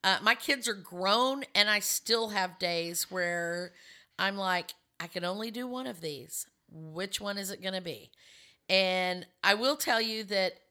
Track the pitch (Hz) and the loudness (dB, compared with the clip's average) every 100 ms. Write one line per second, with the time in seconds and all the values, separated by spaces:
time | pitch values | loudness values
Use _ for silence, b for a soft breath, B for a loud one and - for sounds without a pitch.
0 | 190 190 208 247 - 277 233 196 165 180 | 4 4 4 2 0 0 0 -4 -8 -4
1 | 190 220 254 277 262 - 208 208 - - | 2 4 4 0 0 2 4 2 0 -2
2 | - 226 220 208 185 165 175 170 170 175 | 0 0 2 0 -2 -2 -2 0 -2 -4
3 | - 185 175 175 170 175 180 B B B | -4 -2 -2 -2 -2 -4 -8 B B B
4 | B - 190 196 190 180 - - _ _ | B -2 -2 0 0 0 -2 -14 _ _
5 | 170 180 175 196 226 226 254 254 262 180 | -10 -4 -4 -4 -6 -6 -6 -6 -8 -8
6 | 165 139 120 - - _ _ 160 160 160 | -8 -8 -10 -10 -10 _ _ -16 -10 -6
7 | 196 - 202 196 196 196 190 185 170 120 | -4 -4 -4 -6 -6 -6 -6 -6 -6 -10
8 | - B B B B B - 190 185 185 | -14 B B B B B 4 4 6 4
9 | 180 180 - _ 196 202 254 294 - 226 | 0 -2 -8 _ 2 4 4 2 2 2
10 | 226 220 208 202 185 185 _ | 2 -4 -2 2 2 -2 _